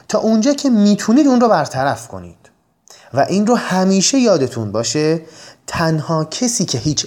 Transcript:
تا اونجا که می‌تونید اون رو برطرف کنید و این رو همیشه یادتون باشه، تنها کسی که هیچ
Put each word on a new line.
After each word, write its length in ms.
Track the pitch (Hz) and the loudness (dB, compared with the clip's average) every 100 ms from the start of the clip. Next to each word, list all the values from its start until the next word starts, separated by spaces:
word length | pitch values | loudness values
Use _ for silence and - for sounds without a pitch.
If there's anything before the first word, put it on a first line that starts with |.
| - | -4
تا 100 | 214 | -2
اونجا 360 | 220 220 233 | 2 2 2
که 160 | 285 285 | 0 2
می‌تونید 560 | 226 202 208 - 247 285 | 4 4 2 2 2 4
اون 140 | 247 | 4
رو 80 | 233 | 4
برطرف 600 | 180 135 131 135 113 - | 2 0 -2 -4 -4 -8
کنید 280 | 95 87 82 _ _ _ _ _ - - | -16 -16 -20 _ _ _ _ _ -20 -6
و 60 | 120 | -2
این 260 | - 185 214 | 0 0 2
رو 80 | |
همیشه 640 | 240 - 185 190 190 175 277 | 0 0 0 2 2 2 2
یادتون 540 | 240 170 127 117 104 | 2 2 0 -4 -4
باشه، 500 | 107 117 151 156 165 - - - - - | -4 -4 -2 0 -2 -6 -20 -20 -20 -10
تنها 580 | - 160 160 143 160 | -4 -2 -2 -2 -4
کسی 400 | 156 - 247 - | -4 -4 -4 -2
که 140 | 180 123 | -4 -4
هیچ 280 | 151 - | -4 -4